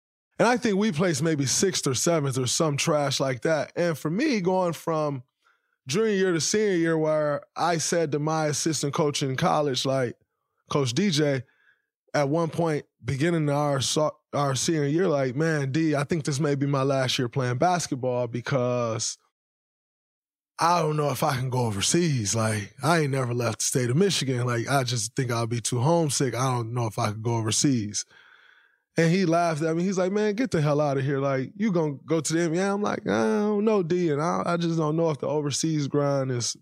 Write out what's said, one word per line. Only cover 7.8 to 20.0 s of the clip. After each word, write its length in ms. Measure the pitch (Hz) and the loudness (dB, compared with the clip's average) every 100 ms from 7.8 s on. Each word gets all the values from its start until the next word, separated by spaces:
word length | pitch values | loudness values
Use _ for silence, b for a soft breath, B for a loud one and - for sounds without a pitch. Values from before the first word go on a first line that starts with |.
| - 170 160 | 0 0 0
to 60 | 147 | 0
my 280 | 156 160 151 | 0 0 0
assistant 480 | 143 165 156 143 | 0 -2 -2 -2
coach 280 | 139 151 143 | 0 0 0
in 140 | 139 127 | -2 0
college, 480 | 170 156 147 127 | 2 2 0 -2
like, 320 | 135 135 123 - _ _ _ _ _ | 0 0 -2 -6 _ _ _ _ _
Coach 260 | 151 131 | 0 0
D 160 | 123 202 | 0 0
J, 340 | 147 147 135 - b b b b b _ | 2 0 0 -6 b b b b b _
at 160 | 147 139 | 0 0
one 220 | 165 165 | 0 -2
point, 360 | - 165 147 - _ | 0 0 -2 -6 _
beginning 440 | 113 135 165 165 147 | -6 0 0 2 0
our 320 | 143 147 135 | 0 0 0
so-, 360 | 117 151 151 - _ | 0 0 -2 -4 _
our 240 | 131 143 131 | -2 -2 -2
senior 300 | - 156 143 | 0 0 0
year, 200 | 160 190 | 0 2
like, 300 | 143 135 123 | 0 0 0
"Man, 340 | 160 151 135 | 0 0 -2
D, 240 | 160 160 | 0 0
I 80 | 143 | 0
think 220 | 143 175 | 0 -2
this 160 | 147 135 | -2 -2
may 160 | 151 139 | 0 0
be 100 | 143 | 0
my 160 | 139 | 0
last 380 | 135 135 127 - | 0 0 0 -2
year 80 | 120 | -2
playing 300 | - 123 123 | -2 -2 0
basketball 680 | 170 175 - 131 127 123 123 | 2 2 -2 -4 -2 -2 -4
because 880 | 123 - 135 123 123 117 113 - - _ _ _ _ _ _ _ _ | -6 -2 0 0 0 -2 -4 -6 -8 _ _ _ _ _ _ _ _